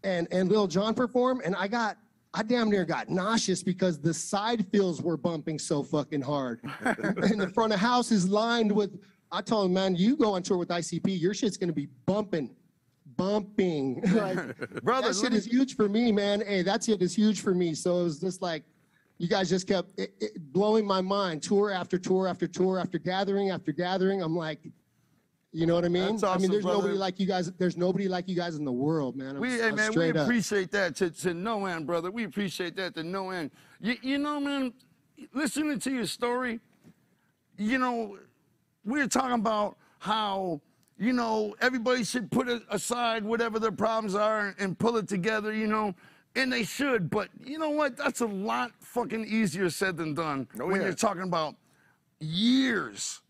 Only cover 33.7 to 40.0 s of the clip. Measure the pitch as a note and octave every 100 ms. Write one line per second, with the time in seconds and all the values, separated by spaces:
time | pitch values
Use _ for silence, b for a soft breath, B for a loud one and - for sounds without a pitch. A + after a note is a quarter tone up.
33.7 | b G3 A#3+ B3+ C#4+ D4 D4 C#4+ C#4 C4
34.7 | - _ _ _ - - A#3+ D4 - D4+
35.7 | C#4 B3+ C4 G3 - A#3+ B3 B3+ A3+ _
36.7 | _ - _ _ _ _ _ _ - G#3+
37.7 | C4 B3+ A#3+ G#3+ G3 B2+ _ _ _ _
38.7 | _ G3 C#4+ C4 B3 C4 B3 G#3+ G#3+ G#3
39.7 | - b b